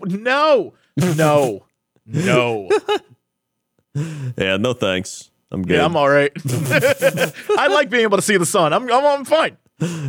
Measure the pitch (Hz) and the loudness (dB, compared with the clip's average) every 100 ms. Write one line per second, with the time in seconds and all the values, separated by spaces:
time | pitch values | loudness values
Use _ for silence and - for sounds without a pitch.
0 | 185 196 240 277 311 262 131 - _ - | -8 -6 -2 0 2 2 0 -12 _ -2
1 | 180 156 156 147 131 98 - _ _ _ | 0 2 4 4 2 -2 -12 _ _ _
2 | 110 147 180 123 120 - 95 427 - 415 | -6 -2 2 2 0 -4 -2 -2 0 -6
3 | - _ _ _ _ _ _ _ _ 143 | -6 _ _ _ _ _ _ _ _ -8
4 | 160 151 127 - 95 95 123 123 101 92 | -8 -8 -10 -4 -2 0 -2 -2 -2 -2
5 | 92 - - _ _ 95 87 87 156 165 | -6 -14 -20 _ _ -8 0 2 2 2
6 | 139 143 143 - 127 123 147 294 262 - | 2 4 2 -4 -6 -4 0 0 2 2
7 | 269 - - - - 403 294 392 202 240 | 0 0 -4 -4 -4 0 2 0 0 0
8 | 220 202 - 196 165 202 156 180 247 247 | 2 2 2 0 2 2 2 0 0 2
9 | 294 285 262 311 220 - _ _ 165 165 | 2 0 0 0 0 -6 _ _ -6 -4